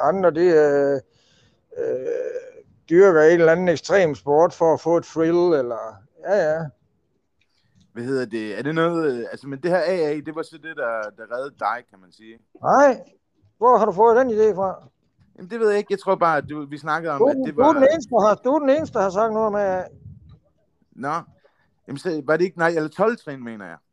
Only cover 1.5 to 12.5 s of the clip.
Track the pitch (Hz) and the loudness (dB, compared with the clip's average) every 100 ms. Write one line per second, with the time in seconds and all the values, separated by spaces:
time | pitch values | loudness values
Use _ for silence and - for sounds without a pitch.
1.5 | _ _ - 64 127 - - - - - | _ _ -8 -6 -4 -4 -6 -6 -10 -12
2.5 | - - _ - 170 196 160 156 170 160 | -20 -20 _ 0 6 6 6 6 6 4
3.5 | 170 185 147 - 196 170 123 139 147 175 | 4 0 -2 0 2 2 -2 0 2 2
4.5 | - 165 143 160 170 - 160 165 175 175 | 2 0 2 0 -2 -2 -2 0 2 2
5.5 | 151 120 110 110 104 110 _ 160 202 156 | 0 -2 -8 -12 -16 _ _ -4 -2 0
6.5 | 160 151 - _ _ _ _ _ _ _ | -4 -8 -14 _ _ _ _ _ _ _
7.5 | _ _ _ _ 117 123 135 117 113 107 | _ _ _ _ -12 -6 -6 -4 -6 -8
8.5 | 101 135 160 165 170 156 120 110 110 139 | -8 -6 -2 -2 0 -2 -4 -8 -12 -14
9.5 | 135 175 180 160 185 151 151 151 160 156 | -8 -2 0 0 -2 -2 -4 -8 -10 -12
10.5 | 160 160 156 120 113 104 104 107 120 139 | -14 -14 -8 -6 -6 -8 -12 -12 -10 -10
11.5 | - 107 117 - 95 90 _ 110 117 _ | -8 -6 -6 -10 _ _ _ -20 -20 _